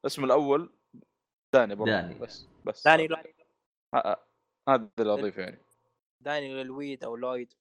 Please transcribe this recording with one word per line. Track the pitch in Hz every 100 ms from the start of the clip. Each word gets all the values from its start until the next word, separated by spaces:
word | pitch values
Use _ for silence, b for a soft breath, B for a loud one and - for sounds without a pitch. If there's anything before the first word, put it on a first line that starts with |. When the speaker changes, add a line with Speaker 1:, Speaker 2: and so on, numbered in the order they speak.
| 139
Speaker 1:
اسم | 147
الأول | 131 135 143 143 170 _ _ - _ _ _ _ _
داني | 131 110 101
برضو. | 110
Speaker 2:
داني. | 101 87 87
Speaker 1:
بس، | 117 - - _ -
بس. | 107 147
Speaker 3:
داني | 160 160
Speaker 1:
هذا. |
Speaker 3:
لا- | 160 160 _ _ _ _ _ _
Speaker 1:
آه، | -
آه. | - 95 _ _ _ _ -
هذا | 131 107 -
اللي | 107
أضيفه | 104 104 95
يعني. | 92 90 _ _ _ _ _ _
Speaker 3:
داني | 139 147 139 135
لويد | 131 131 143 135
أو | 120 117
لويد. | 127 127 120 _